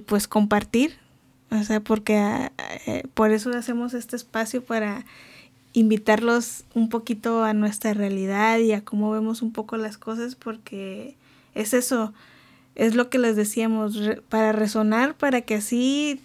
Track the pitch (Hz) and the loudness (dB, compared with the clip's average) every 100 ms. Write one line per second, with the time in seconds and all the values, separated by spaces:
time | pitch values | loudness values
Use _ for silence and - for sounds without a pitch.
0 | 208 208 202 214 208 208 - 233 302 - | 4 -2 2 2 4 2 2 2 0 -2
1 | _ _ _ _ - 220 208 214 214 220 | _ _ _ _ -4 -2 0 -2 0 -2
2 | 214 214 202 240 - - - - - - | 2 2 2 0 -4 -8 -12 -10 -6 -6
3 | 262 - 214 214 247 240 233 240 240 247 | -6 0 2 2 0 -6 -4 -4 -4 -6
4 | 233 247 - 226 226 247 247 226 208 202 | -8 -10 -8 -6 -4 -6 -4 -4 -2 -6
5 | - - - - - _ _ - 220 214 | -12 -20 -20 -20 -20 _ _ 4 4 4
6 | 214 214 233 233 233 - - 233 226 233 | 4 2 4 2 0 -10 -8 -2 0 -2
7 | 226 220 233 226 220 214 208 208 220 208 | -4 -4 -2 0 0 2 0 0 -2 0
8 | 202 196 190 196 220 226 226 208 208 208 | -2 -2 -2 0 2 4 4 2 0 -2
9 | 214 220 220 226 226 220 214 226 220 214 | 0 0 -2 -2 -4 -6 -8 -6 -6 -8
10 | - 226 240 254 240 226 - 196 196 196 | -10 -8 -8 -10 -12 -12 -12 -12 -10 -12
11 | 247 - _ _ _ - 214 247 247 247 | -14 -18 _ _ _ -6 0 0 0 -2
12 | 214 - - - _ _ _ - 226 226 | -2 -6 -20 -20 _ _ _ 0 2 2
13 | 247 254 233 214 208 233 226 220 214 208 | 2 2 2 2 0 0 0 0 -2 -2
14 | 208 - - 220 220 220 214 220 214 220 | -2 -4 -2 0 2 2 0 2 2 4
15 | 269 311 285 254 240 208 208 240 254 277 | 2 2 2 2 0 -4 0 0 2 2
16 | 294 277 | 0 -4